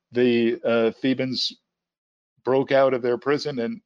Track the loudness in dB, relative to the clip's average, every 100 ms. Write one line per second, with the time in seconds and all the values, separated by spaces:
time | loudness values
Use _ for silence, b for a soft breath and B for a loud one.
0 | _ 0 2 4 0 -2 -2 0 0 -2
1 | -4 -2 -4 -4 -8 -10 _ _ _ _
2 | _ _ _ _ -2 0 2 4 4 2
3 | -2 -2 -2 -2 -2 -6 -6 -8